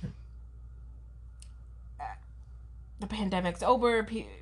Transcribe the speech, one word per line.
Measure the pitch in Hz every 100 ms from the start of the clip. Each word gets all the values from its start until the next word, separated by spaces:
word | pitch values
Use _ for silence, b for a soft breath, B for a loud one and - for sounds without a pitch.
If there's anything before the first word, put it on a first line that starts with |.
| B B - - - - - - - - - - - - - - - - - -
uh, | 139 - - - - - - - - -
the | 202
pandemic's | 214 196 185 180 170
over, | 180 254 240 226
pe-, | 214 220 110 -